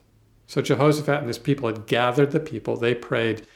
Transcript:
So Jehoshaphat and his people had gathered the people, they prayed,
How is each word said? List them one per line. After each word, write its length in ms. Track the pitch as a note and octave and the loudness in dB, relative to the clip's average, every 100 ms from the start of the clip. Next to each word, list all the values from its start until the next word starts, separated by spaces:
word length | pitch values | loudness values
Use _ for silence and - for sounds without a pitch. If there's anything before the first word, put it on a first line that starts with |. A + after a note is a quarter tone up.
| _ _ _ _ - | _ _ _ _ -8
So 140 | - | -2
Jehoshaphat 580 | C3 C3+ D3+ D3+ C#3+ C#3+ | 0 4 4 4 0 -2
and 80 | A#2+ | -2
his 100 | A2+ | -4
people 300 | - C3+ B2 | -2 -2 -2
had 200 | G#2+ G#2+ | -4 -2
gathered 440 | A#2 B2 C3 C#3 | 2 2 4 2
the 80 | D#3+ | 0
people, 380 | D#3 A2 - A#2 | -4 -8 -6 -2
they 180 | A#2 A#2+ | 0 0
prayed, 500 | - B2 A2+ G#2+ - | -2 -2 0 -2 -8